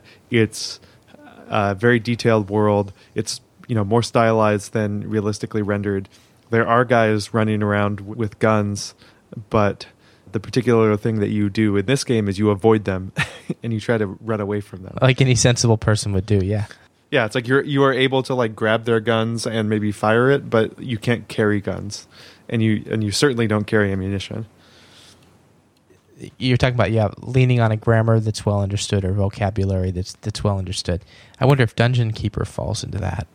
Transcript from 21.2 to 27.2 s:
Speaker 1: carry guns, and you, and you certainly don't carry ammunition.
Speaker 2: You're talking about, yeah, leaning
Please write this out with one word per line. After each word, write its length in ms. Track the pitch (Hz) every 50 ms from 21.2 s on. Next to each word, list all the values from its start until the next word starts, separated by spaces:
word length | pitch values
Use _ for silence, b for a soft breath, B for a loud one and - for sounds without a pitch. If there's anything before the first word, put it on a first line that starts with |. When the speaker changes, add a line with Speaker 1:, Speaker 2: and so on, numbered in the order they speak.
| 110 -
Speaker 1:
carry 340 | - - 110 104 104 101
guns, 460 | 95 - 92 90 92 101 101 - - B B B B B B B B -
and 120 | - 117 110
you, 200 | 110 107 104 - -
and 140 | - 110 107
you 80 | 104
certainly 340 | 101 - - 147 127 117 117 107
don't 180 | 107 107 104
carry 260 | - - 110 104 98
ammunition. 560 | 98 95 92 98 98 98 - - - - 117 - b b b b b b b b b b b b b b b b b b _ _ _ _ _ _ _ _ _ _ _ _ _ _ _ - - - - -
Speaker 2:
You're 200 | 113 127 127 120
talking 180 | - 131 123
about, 160 | 123 107 92
yeah, 180 | 110 110 107 101 -
leaning 420 | -